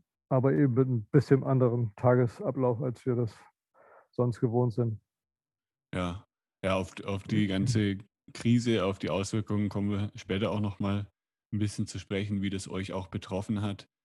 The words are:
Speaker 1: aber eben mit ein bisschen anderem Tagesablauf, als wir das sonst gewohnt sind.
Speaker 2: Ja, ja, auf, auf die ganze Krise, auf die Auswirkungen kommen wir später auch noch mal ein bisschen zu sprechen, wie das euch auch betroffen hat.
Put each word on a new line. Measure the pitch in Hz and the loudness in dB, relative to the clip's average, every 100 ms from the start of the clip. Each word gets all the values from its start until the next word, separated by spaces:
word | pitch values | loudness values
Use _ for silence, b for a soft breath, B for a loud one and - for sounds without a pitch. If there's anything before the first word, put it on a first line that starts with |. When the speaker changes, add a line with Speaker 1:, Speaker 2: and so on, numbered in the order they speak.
| _ _ _ | _ _ _
Speaker 1:
aber | 135 131 | 2 4
eben | 151 143 | 4 4
mit | 120 131 | 4 2
ein | 120 104 | 0 4
bisschen | 147 - 135 | 2 6 4
anderem | 131 135 123 120 117 - | 4 2 4 2 -2 0
Tagesablauf, | 123 127 120 - 202 135 127 113 | 4 4 4 -2 -6 -2 0 0
als | 139 117 | -4 -4
wir | - 120 | -4 -2
das | 117 - - _ _ b b b b | -2 -6 -20 _ _ b b b b
sonst | - 123 113 | -2 -2 0
gewohnt | 123 117 123 | 0 2 0
sind. | 113 117 107 _ _ _ _ _ _ _ _ _ | 0 -2 -4 _ _ _ _ _ _ _ _ _
Speaker 2:
Ja, | 90 90 87 - _ _ _ | -6 -6 -6 -14 _ _ _
ja, | 95 | -2
auf, | 95 90 - | -2 -2 -8
auf | - 98 | -8 -8
die | - 107 104 | -2 0 0
ganze | 95 98 113 101 95 - _ - | 0 0 2 0 -2 -8 _ -20
Krise, | - 113 120 117 110 | -4 2 2 4 0
auf | 92 95 | 0 -2
die | 92 | -4
Auswirkungen | 82 98 110 104 104 101 | -4 -2 -4 -2 -2 -2
kommen | 101 101 | -2 -2
wir | 101 101 113 | -2 -4 -8
später | - 95 104 | -6 -2 0
auch | 104 | -2
noch | 107 95 | -4 -2
mal | 101 101 101 _ _ _ _ | -2 -2 -4 _ _ _ _
ein | 104 | -2
bisschen | 104 - 107 | -2 -2 -6
zu | 95 | -8
sprechen, | - 98 104 101 | -6 -4 -2 -2
wie | 98 | -2
das | 95 - | -4 -6
euch | 92 98 | -6 -6
auch | 95 92 | -6 -6
betroffen | 104 - 95 101 107 | -8 -6 -6 -2 -2
hat. | 104 95 - _ | -2 -6 -12 _